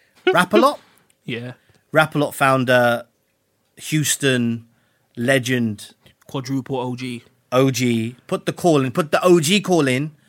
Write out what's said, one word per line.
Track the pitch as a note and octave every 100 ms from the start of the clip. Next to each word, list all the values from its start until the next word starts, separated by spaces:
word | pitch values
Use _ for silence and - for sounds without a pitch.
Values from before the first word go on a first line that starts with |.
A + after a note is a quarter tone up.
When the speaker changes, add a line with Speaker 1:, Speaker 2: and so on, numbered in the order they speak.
| _
Speaker 1:
<laughs> | _ -
Speaker 2:
rap | E4 F3+
a | -
lot. | C4+ F#3+ _ _ _ _
Speaker 1:
Yeah. | - A#2 B2 B2+ _ _ _
Speaker 2:
Rap | D#3 D3+
a | D3+
lot | C#3+
founder, | - C#3 C3 B2 B2+ A#2+ A#2 - _ _ _ _ _ _ -
Houston | - D#3 D3 - C#3 B2+ A#2 A#2 A2+ _ _ _ _ -
legend. | A#2+ C3+ A#2 B2+ A#2 G2+ - _ _ _ -
Speaker 1:
Quadruple | D3 B2 C3+ B2+ C3
O | B2+ B2
G. | B2+ A#2+ - _ _
Speaker 2:
O | B2+ C3+
G. | A#2+ B2+ A#2 A2+ B2+ -
Put | F#3 -
the |
call | - F3 D3+
in, | C3
put | D3+ D#3
the | F3+
O | F3+ F3
G | D3 G3+
call | G3+ F3+ C#3
in | B2+ D3+ -